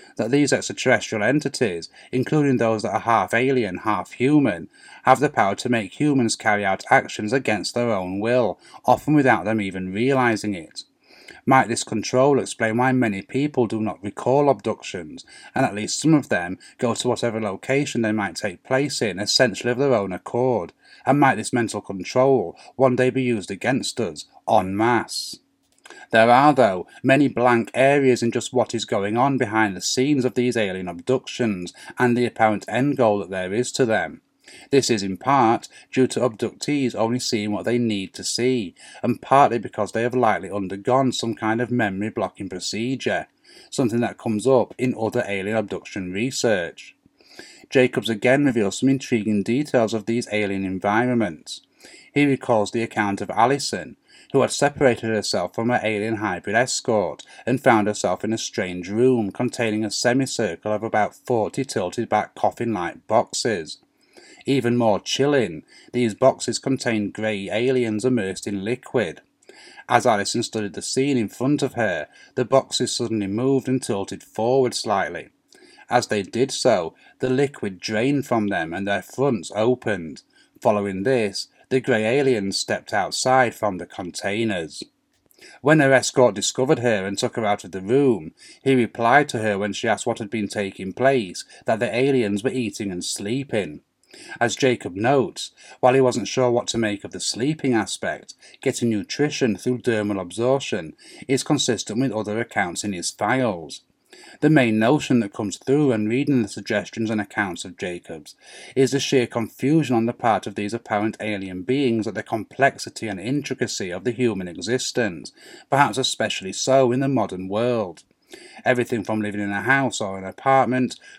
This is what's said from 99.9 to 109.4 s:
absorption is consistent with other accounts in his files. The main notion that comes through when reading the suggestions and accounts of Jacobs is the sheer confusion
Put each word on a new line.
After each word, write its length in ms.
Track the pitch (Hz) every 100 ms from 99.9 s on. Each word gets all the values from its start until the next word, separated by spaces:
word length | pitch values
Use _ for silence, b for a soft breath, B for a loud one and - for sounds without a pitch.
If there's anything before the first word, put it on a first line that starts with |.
| 110 104 101
absorption 760 | 87 87 120 135 - 104 80 - B B B
is 140 | 135
consistent 560 | - 143 - 107 - 110
with 120 | 131
other 280 | 107 104 107
accounts 440 | 113 113 92 80
in 100 | 107
his 160 | 90 80
files. 720 | - 107 131 123 90 76 - _ _ _ B B B
The 100 | 147
main 280 | 156 120 110
notion 420 | 110 151 - 123
that 140 | 104
comes 240 | - 104 -
through 300 | - 139 147
when 200 | 110 107
reading 340 | 123 139 135
the 60 | 104
suggestions 640 | - 101 107 92 - 110
and 100 | 110
accounts 460 | 98 - 101 85 98
of 100 | 87
Jacobs 580 | 95 87 - 98 - - B B B
is 180 | - 131
the 80 | 135
sheer 260 | - 135 117
confusion 680 | 120